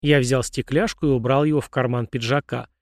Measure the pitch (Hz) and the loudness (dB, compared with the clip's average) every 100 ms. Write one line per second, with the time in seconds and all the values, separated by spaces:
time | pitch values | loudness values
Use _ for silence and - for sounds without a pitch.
0 | 143 147 123 131 117 - 123 143 220 - | 4 2 4 0 -2 -6 -2 0 0 -2
1 | 151 131 117 135 151 151 - - 123 123 | 0 0 2 2 2 0 -2 -4 -2 -2
2 | 113 127 113 139 - 123 117 _ | -4 -6 -2 -2 -2 -8 -10 _